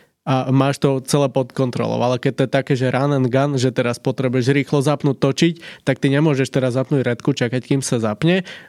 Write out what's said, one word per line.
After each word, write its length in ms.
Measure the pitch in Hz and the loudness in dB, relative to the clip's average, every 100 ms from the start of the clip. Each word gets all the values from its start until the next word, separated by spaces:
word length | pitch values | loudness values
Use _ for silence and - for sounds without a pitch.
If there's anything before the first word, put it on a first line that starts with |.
| _ _ | _ _
a 280 | - 131 131 | -2 -2 2
máš 240 | 135 135 139 | 2 2 2
to 240 | 147 135 | 0 0
celé 240 | 131 147 139 | 0 0 2
pod 220 | 135 127 | 0 -4
kontrolou. 460 | - 131 117 113 117 | -2 -2 -2 -2 0
Ale 200 | 120 123 | 0 0
keď 140 | 139 | -2
to 80 | - | 0
je 80 | 131 | 0
také, 200 | 139 131 | 0 0
že 160 | 131 127 | -2 0
run 220 | 123 143 | 0 0
and 100 | 143 127 | 0 0
gun, 300 | 131 143 139 | 0 0 0
že 140 | 127 | 0
teraz 260 | 120 120 120 | 0 -2 -2
potrebuješ 560 | 139 131 131 127 120 | -4 -2 -2 0 0
rýchlo 240 | 143 131 147 | 0 0 0
zapnúť, 380 | 139 143 147 131 | 0 0 0 0
točiť, 380 | 139 135 170 170 - - | 0 2 0 0 -10 -8
tak 160 | - 131 | -4 0
ty 120 | 143 | 0
nemôžeš 420 | 139 160 135 131 | 2 2 2 0
teraz 220 | 139 127 | 0 0
zapnúť 260 | 123 131 143 | -2 0 0
Redku, 300 | 120 120 - | 0 -2 -2
čakať, 320 | 135 120 123 | 0 -2 -2
kým 160 | - 139 | -2 -2
sa 160 | - 123 | 0 -2
zapne. 480 | 107 107 160 185 180 - | -2 0 0 0 -2 -12